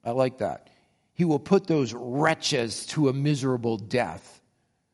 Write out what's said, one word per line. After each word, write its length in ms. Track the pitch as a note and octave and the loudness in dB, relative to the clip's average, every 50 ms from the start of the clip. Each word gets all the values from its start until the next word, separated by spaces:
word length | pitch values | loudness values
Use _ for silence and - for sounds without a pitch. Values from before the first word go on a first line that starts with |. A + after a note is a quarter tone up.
| - | -6
I 80 | A#2+ | -4
like 280 | A#2+ C3 C3 C3 B2+ - | 0 2 0 0 0 -4
that. 300 | G#2+ E2 B1 - _ - _ _ _ _ _ _ _ _ - | -4 -4 -4 -8 _ -20 _ _ _ _ _ _ _ _ -2
"He 120 | - F3 | 0 2
will 140 | E3 D3 C#3 | 2 2 0
put 280 | - - G3 F#3+ G3 | 2 2 2 2 4
those 260 | - D#3+ D3 C3 A2+ A#2 | 2 2 2 2 -2 -4
wretches 920 | A#2+ B2 B2 B2 C#3+ D#3 D#3+ D#3+ - - - D3 B2+ A#2 A2 G2 - - | -10 -8 -6 -2 2 2 2 2 0 -2 -2 0 0 -2 -2 -4 -8 -10
to 220 | - - D#3+ D3 D3+ | -6 0 2 2 2
a 40 | C3 | 2
miserable 640 | C#3 C#3+ D3+ D3 B2 C3+ C3+ B2+ A#2+ A2+ A#2 A#2 | 2 0 0 0 2 0 0 0 0 0 -2 -2
death." 640 | G2+ A2 G2 B2 A#2+ A2 E2+ E2 F2+ - - - _ _ _ _ _ _ _ _ _ _ _ | -2 -4 -2 0 0 0 -2 -6 -12 -16 -20 -20 _ _ _ _ _ _ _ _ _ _ _